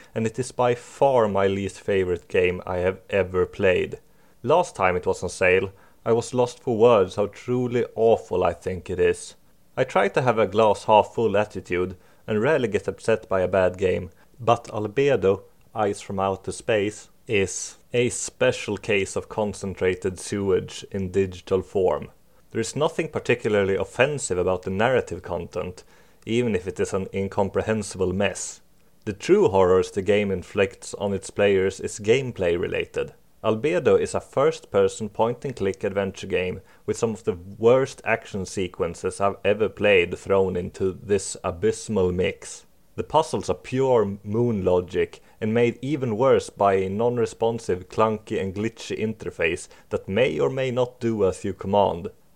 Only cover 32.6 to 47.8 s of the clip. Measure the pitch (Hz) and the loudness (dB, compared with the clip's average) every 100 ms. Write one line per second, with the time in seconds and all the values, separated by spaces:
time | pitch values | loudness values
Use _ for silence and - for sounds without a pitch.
32.6 | 90 87 - - 69 - _ _ 110 110 | -2 -4 -6 -6 -6 -10 _ _ -2 0
33.6 | 139 175 113 95 104 95 - - 147 160 | 0 0 4 4 2 -4 -4 0 0 0
34.6 | - 101 95 - 107 - 113 120 143 123 | -2 2 2 0 -8 -2 -2 -2 -8 -4
35.6 | 98 92 104 95 98 - 95 87 92 92 | -4 -2 -4 -2 -4 -6 -4 -4 -2 -6
36.6 | - - - 104 113 104 - 90 92 101 | -12 -14 -8 -2 -2 -4 -4 -6 -8 2
37.6 | 113 131 135 - - 110 - 101 90 - | 4 4 2 -4 -4 -4 -4 -8 -6 -4
38.6 | 90 - 85 85 92 - 101 98 98 107 | -6 -2 -4 -4 -6 -2 -2 0 0 0
39.6 | 101 - 104 98 87 90 - 98 95 90 | 0 0 4 4 2 -2 0 2 2 -2
40.6 | 92 - 95 90 92 101 - - 95 85 | -6 -4 -4 -4 -2 -2 -2 -8 -8 -2
41.6 | 107 - - 104 92 90 90 - - - | -2 -2 -4 0 0 0 -2 -4 -14 -18
42.6 | _ _ _ - - 151 160 113 - - | _ _ _ -12 -2 0 0 -4 -4 -6
43.6 | - 127 135 120 101 98 107 110 120 107 | -4 -2 2 4 2 -2 -4 -2 0 0
44.6 | 90 90 87 90 85 - _ - 107 113 | 2 2 0 -2 -2 -4 _ -8 -2 0
45.6 | 120 113 131 151 123 104 135 110 - - | 0 -2 -4 -4 -2 2 4 4 2 0
46.6 | 101 98 95 98 120 123 110 - 113 117 | 2 2 0 0 0 0 -2 0 -2 -2
47.6 | - 90 | -4 -4